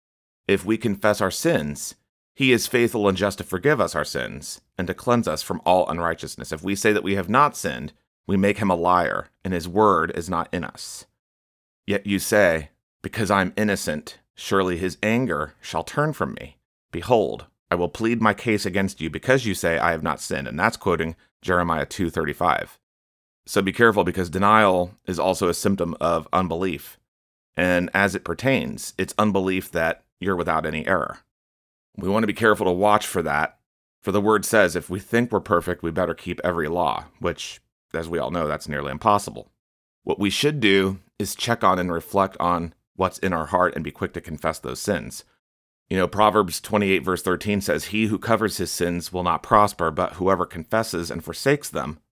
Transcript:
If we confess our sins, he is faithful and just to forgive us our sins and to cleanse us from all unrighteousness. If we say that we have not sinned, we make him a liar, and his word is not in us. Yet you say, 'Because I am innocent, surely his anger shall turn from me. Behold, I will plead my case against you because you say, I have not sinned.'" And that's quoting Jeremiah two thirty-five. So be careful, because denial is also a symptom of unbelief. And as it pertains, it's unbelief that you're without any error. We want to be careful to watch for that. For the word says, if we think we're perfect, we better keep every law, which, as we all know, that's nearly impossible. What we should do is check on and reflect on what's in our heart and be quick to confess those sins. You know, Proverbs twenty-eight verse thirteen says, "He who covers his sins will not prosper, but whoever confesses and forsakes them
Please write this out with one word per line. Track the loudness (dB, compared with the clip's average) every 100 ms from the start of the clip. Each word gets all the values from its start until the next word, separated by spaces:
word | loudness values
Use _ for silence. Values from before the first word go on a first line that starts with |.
| _ _ _ _ 0
If | 0
we | 2 0
confess | 0 0 2 2
our | 0
sins, | 0 0 0 -2 -8 -10 -14 _ _ _
he | 0 4
is | 4 4
faithful | 2 2 4 2
and | 4
just | 0 -2
to |
forgive | -6 -2 0 2
us | 0 0
our |
sins | -4 -4 -6 -8 -12 -14 _ -8
and | -6
to |
cleanse | -4 2 2 2
us | -4
from | -6 -4 2
all | 4 2
unrighteousness. | -2 -2 -4 -8 -12 -10
If | -6
we | -4 0
say | 2
that | 2
we | 0 -2
have | 2
not | 2 2 0
sinned, | -6 -6 -10 _ _ _ -2
we | 2
make | 2 2
him | 0
a | 2
liar, | 4 2 2 -4 -8 _
and | -6
his | -6 -2
word | 2 4 4 0
is | -4 -4
not | -4 -4
in | -6
us. | -8 -12 -16 -16 -20 _ _ _ _ _ _ _
Yet | -4 -4 0
you | -2
say, | 2 4 4 2 -4 _ _ _
'Because | -8 -4 2
I | 2
am | 2 0
innocent, | -2 0 -2 -6 -8 -20 _
surely | -14 -2 0 0 0
his | -4 -4
anger | -2 0 0 -4 -6 _
shall | -8 -6
turn | -4 -2 -2
from | -2 -6
me. | -6 -14 _ _ _ _
Behold, | -8 2 2 2 -4 -12 _ -4
I |
will | 0 0
plead | 0 0 2
my | 2
case | 2 0 0 0
against | -2 -2 -4
you | -8
because | -6 2 2 2
you |
say, | -2 0 2
I | 0
have | 0
not | -2 -4
sinned.'" | -6 -6 -6
And | 0
that's | 0 0
quoting | -2 0 -2 -6 _ _
Jeremiah | 0 0 2 0 -2
two | -2 -2
thirty-five. | -2 -4 0 2 2 -2 -16 _ _ _ _ _ _ -4
So | 0
be | 0
careful, | 4 4 6
because | 0 0 -4
denial | 0 4 6 6 4 0 -6 -8
is | -2
also | 0 0 0
a |
symptom | 0 0 0 -2 -2
of | -2 -2 0
unbelief. | -2 0 -2 -4 -4 -12 -20 _ _ _ _ _ -2
And | 2 2 0
as | 2 2 0
it |
pertains, | -6 -2 0 0 -2 -8 -10 -6
it's | -4 0
unbelief | 2 2 0 -2 -2
that | -2 -2 -4 _ -8
you're | -4
without | -2 0 0 -2
any | -4 -2
error. | -2 -2 -10 _ _ _ _ _ _ _ -8
We | -2
want | 0
to | 0
be |
careful | 2 2 4 2
to |
watch | 2 4 4 2
for | -2
that. | 0 0 -2 _ _ _ _ _
For | -2
the | 0
word | 4 2
says, | 4 4 4
if | 2 -6
we | -8
think | -2 0 2
we're | 0
perfect, | 2 0 0 -4
we | -4
better | -2 -2
keep | -4 -8 -4
every | -2 -2 -2
law, | 0 0 -2 -8 -6
which, | -4 -4 -10 -16 _ _ _
as | -8 -4
we | -4
all | -2
know, | -2 -2
that's | -4 -6
nearly | -6 -6
impossible. | -2 2 2 0 -12 -18 _ _ _ _ _
What | -4 0
we | 0
should | 2 0 2
do | 4 4 4 -2 _ -8
is | -6
check | -4 -2 2
on | 2 2
and | 0
reflect | -4 -2 0 0 0
on | 0 0 -4 _ _
what's | -2 -2 0
in | -2
our | -2 0
heart | 2 2
and | 0
be | -8
quick | -6 -6
to | -6
confess | -10 -6 -4 -4
those | -8 -6
sins. | -2 -2 -4 -14 -20 _ _ _ _ _ -4
You | 0
know, | 0
Proverbs | 4 4 6 2 -2
twenty-eight | -2 0 2 2
verse | 2 -2
thirteen | 0 -2 0 -2
says, | 0 -2 -2
"He | -2 0
who | -2
covers | 0 0 0 -2
his | -6
sins | -2 -2 -2 -6
will | -4
not | -2 -2
prosper, | 2 4 4 2 -4
but | -2 -4
whoever | 0 0 2 0
confesses | -6 -4 -2 -2 -4 -6
and | -8
forsakes | -10 -4 0 0 -2
them | -8 -8 -10 _